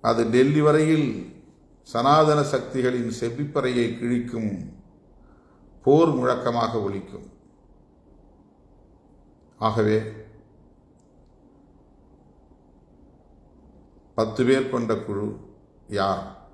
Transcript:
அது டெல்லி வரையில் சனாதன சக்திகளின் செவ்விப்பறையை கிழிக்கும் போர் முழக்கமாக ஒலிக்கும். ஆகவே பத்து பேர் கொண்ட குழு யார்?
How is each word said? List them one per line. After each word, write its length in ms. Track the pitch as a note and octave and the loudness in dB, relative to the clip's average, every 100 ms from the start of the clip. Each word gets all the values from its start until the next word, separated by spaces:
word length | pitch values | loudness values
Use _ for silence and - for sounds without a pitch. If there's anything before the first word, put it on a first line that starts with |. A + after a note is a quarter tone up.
அது 200 | A2+ A2+ A2+ | 2 2 2
டெல்லி 320 | B2 C3+ D3+ | 4 4 4
வரையில் 720 | D3+ D3+ D#3 D#3+ C3+ G2 F2 - - _ _ _ | 4 4 4 2 0 -6 -12 -20 -20 _ _ _
சனாதன 600 | - A#2 C3 D#3 D3+ D3+ | -6 0 4 6 6 4
சக்திகளின் 680 | C#3+ C3 - C3 B2 B2 A#2 G#2+ | 2 -2 -4 -2 0 0 -4 -4
செவ்விப்பறையை 680 | A#2+ B2 C#3+ D3 B2+ B2 A#2 - | -6 -6 -4 -2 -2 0 -2 -2
கிழிக்கும் 540 | A#2+ B2 A#2 A2+ G#2+ F#2+ - - - _ _ - - - _ _ - - | -4 -4 -4 -6 -6 -6 -12 -16 -20 _ _ -20 -20 -20 _ _ -20 -2
போர் 280 | - D3 E3 | 4 6 4
முழக்கமாக 680 | C3 B2 B2 A#2+ A#2+ A2 A2 | 2 -2 -2 -2 -2 -2 -2
ஒலிக்கும். 460 | G2 G2 F#2 - - - _ _ _ _ _ _ _ - - _ _ _ _ _ _ _ _ _ _ _ _ _ | -6 -8 -12 -18 -20 -20 _ _ _ _ _ _ _ -20 -20 _ _ _ _ _ _ _ _ _ _ _ _ _
ஆகவே 380 | A2 A2 G#2+ G#2+ G#2+ - - - _ _ - _ _ _ _ _ _ _ _ _ _ _ _ _ _ _ _ _ _ _ _ _ _ - - _ _ - - - - - - - _ - | -2 2 2 0 -2 -14 -20 -20 _ _ -20 _ _ _ _ _ _ _ _ _ _ _ _ _ _ _ _ _ _ _ _ _ _ -20 -20 _ _ -20 -20 -20 -20 -20 -20 -20 _ -4
பத்து 300 | A2+ A2 B2 | -4 0 2
பேர் 240 | C3+ C3 | 2 0
கொண்ட 260 | B2 A2+ G#2+ | -4 -2 -4
குழு 320 | - G2+ G#2 A2 - - _ _ - | -4 -6 -6 -10 -20 -20 _ _ -8
யார்? 360 | G2+ G2 F#2+ - - - | -2 -2 -2 -8 -18 -20